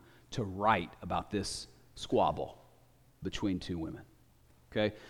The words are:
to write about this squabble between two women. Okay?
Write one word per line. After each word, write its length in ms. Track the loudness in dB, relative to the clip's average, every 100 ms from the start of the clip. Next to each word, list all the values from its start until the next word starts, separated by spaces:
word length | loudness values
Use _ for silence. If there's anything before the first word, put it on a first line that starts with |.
| -10 -20 -8
to 120 | -4
write 480 | -4 2 4 4 2 -8
about 260 | -2 -2 0
this 380 | -2 -2 -6 -12 -18 -20
squabble 640 | -14 0 4 4 2 -4 -8 -20 -20 _ _ _ -8
between 380 | -6 -2 0 0
two 180 | -2 -4
women. 240 | -4 -8 -14 _ -20 _ _ -20 -6
Okay? 240 | 2 2 0